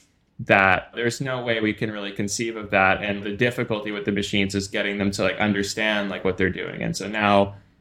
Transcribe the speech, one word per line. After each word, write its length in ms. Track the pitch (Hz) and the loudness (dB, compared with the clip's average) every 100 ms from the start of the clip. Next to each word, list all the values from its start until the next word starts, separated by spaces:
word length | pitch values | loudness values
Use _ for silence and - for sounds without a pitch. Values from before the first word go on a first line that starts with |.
| _ _ _ - | _ _ _ -10
that 520 | 113 104 95 90 - 117 | 4 6 8 4 0 -2
there's 260 | 120 117 | -2 -2
no 220 | 131 127 | -4 -4
way 160 | 120 113 | -2 0
we 120 | 107 | 0
can 180 | 104 110 | 0 -4
really 200 | 104 101 | -4 -8
conceive 440 | 98 101 - 113 110 | -6 -4 -2 -4 -6
of 160 | 101 | 0
that. 320 | 101 95 90 | 4 4 4
And 200 | 104 101 | 0 -4
the 120 | 104 101 | -6 0
difficulty 560 | 120 117 117 104 107 | 0 0 -2 -4 -4
with 140 | 104 107 | -4 -2
the 60 | |
machines 440 | 101 98 101 98 98 | -2 0 0 0 0
is 120 | 95 | -2
getting 300 | 104 101 101 | -2 -2 0
them 140 | 101 | -2
to, 100 | 98 | 0
like, 140 | 95 - | 0 2
understand, 720 | 107 101 98 113 107 104 101 | 0 0 -2 -2 0 0 -2
like, 140 | 90 | -2
what 140 | 92 92 | -2 0
they're 120 | 92 | -2
doing. 320 | 90 92 - | -2 -8 -6
And 160 | - - | -6 -4
so 100 | 95 | -6
now 480 | 107 104 101 98 101 - _ | 0 4 4 4 -2 -20 _